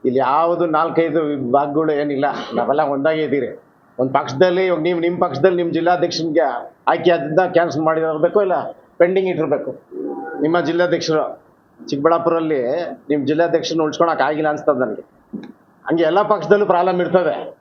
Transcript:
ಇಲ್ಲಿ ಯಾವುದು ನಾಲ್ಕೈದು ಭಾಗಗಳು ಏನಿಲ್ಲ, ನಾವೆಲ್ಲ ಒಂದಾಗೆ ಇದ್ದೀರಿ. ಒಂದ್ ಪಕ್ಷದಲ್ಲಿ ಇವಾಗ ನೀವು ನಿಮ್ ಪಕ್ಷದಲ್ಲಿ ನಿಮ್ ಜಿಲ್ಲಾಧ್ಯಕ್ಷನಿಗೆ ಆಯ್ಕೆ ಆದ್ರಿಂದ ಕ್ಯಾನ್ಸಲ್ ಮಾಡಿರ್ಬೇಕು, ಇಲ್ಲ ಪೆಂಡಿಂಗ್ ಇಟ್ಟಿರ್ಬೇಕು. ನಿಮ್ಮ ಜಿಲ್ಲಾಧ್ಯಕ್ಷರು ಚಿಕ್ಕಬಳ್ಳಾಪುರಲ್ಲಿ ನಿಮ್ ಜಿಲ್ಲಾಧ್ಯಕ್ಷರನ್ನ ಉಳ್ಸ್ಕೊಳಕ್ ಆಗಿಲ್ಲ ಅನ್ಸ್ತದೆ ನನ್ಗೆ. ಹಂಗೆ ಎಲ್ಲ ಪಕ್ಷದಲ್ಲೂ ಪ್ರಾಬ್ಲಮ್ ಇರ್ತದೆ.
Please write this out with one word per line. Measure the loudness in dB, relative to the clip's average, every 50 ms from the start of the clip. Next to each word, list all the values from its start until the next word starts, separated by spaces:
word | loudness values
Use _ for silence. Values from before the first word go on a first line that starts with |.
| -2
ಇಲ್ಲಿ | 0 0 2
ಯಾವುದು | 2 4 2 2 2 2 2 0 0 0 2
ನಾಲ್ಕೈದು | 0 0 2 2 0 0 2 0 0 0 0 -2 -4 -2 0
ಭಾಗಗಳು | 2 2 2 0 0 0 0 0 0 -2
ಏನಿಲ್ಲ, | -2 -2 -2 0 -2 -2 -2 -4 -10 -6 -4
ನಾವೆಲ್ಲ | -2 0 0 0 0 0 0 -2
ಒಂದಾಗೆ | 0 0 0 0 0 0
ಇದ್ದೀರಿ. | 0 0 -2 -2 -4 -8 -14 _ _ _ _ _ _ _ -4
ಒಂದ್ | -4 0 0
ಪಕ್ಷದಲ್ಲಿ | -2 -2 -2 2 2 4 4 4 2 0
ಇವಾಗ | 0 0 0 0
ನೀವು | 0 0 0
ನಿಮ್ | 0 -2 2 0
ಪಕ್ಷದಲ್ಲಿ | 0 0 0 2 2 2 4 2 -2
ನಿಮ್ | 0 -2
ಜಿಲ್ಲಾಧ್ಯಕ್ಷನಿಗೆ | 0 2 2 2 2 0 -2 -2 -4 -4 0 2 2 2 2 -2 -4 -10 -12 -20 _ _ 0
ಆಯ್ಕೆ | 0 2 4 2
ಆದ್ರಿಂದ | 2 2 0 0 2 2 2 4 2
ಕ್ಯಾನ್ಸಲ್ | 2 2 2 -2 0 0
ಮಾಡಿರ್ಬೇಕು, | 2 2 2 0 -2 0 0 0 2 2 2 2
ಇಲ್ಲ | 2 0 -2 -2 -6 -10 -14 -20 _ _ _
ಪೆಂಡಿಂಗ್ | 2 4 4 0 0 0
ಇಟ್ಟಿರ್ಬೇಕು. | 0 -2 0 0 0 -2 -2 -8 -10 -12 _ _ -12 -10 -8 -8 -8 -8 -10 -10 -6 -2 0
ನಿಮ್ಮ | 2 2 2
ಜಿಲ್ಲಾಧ್ಯಕ್ಷರು | 0 0 2 2 2 2 2 -2 0 0 0 0 -2 -4 -8 -14 _ _ _ _ _ _ _ _ -10 -8
ಚಿಕ್ಕಬಳ್ಳಾಪುರಲ್ಲಿ | -6 -2 0 0 0 0 0 0 0 0 -2 -2 -2 -2 -2 -4 -4 -4 -6 -8 -10 -16 _ -4
ನಿಮ್ | -4 -2 -2
ಜಿಲ್ಲಾಧ್ಯಕ್ಷರನ್ನ | -2 0 0 0 0 0 -2 -2 -2 -2 -2 -2
ಉಳ್ಸ್ಕೊಳಕ್ | -2 0 0 0 0 0 0
ಆಗಿಲ್ಲ | -2 -2 -2 -2 -2 -2
ಅನ್ಸ್ತದೆ | -2 -2 0 -2 0 0
ನನ್ಗೆ. | -2 -4 -4 -10 -14 _ _ _ _ _ -16 -14 -14 -16 -20 _ _ _ _ _ _ -4
ಹಂಗೆ | 0 0 0
ಎಲ್ಲ | 2 2 2
ಪಕ್ಷದಲ್ಲೂ | 2 2 0 -2 2 2 4 4 4
ಪ್ರಾಬ್ಲಮ್ | 2 2 2 2 2 0 0
ಇರ್ತದೆ. | -2 2 2 2 2 2 -2 -4 -8 -12 -16 _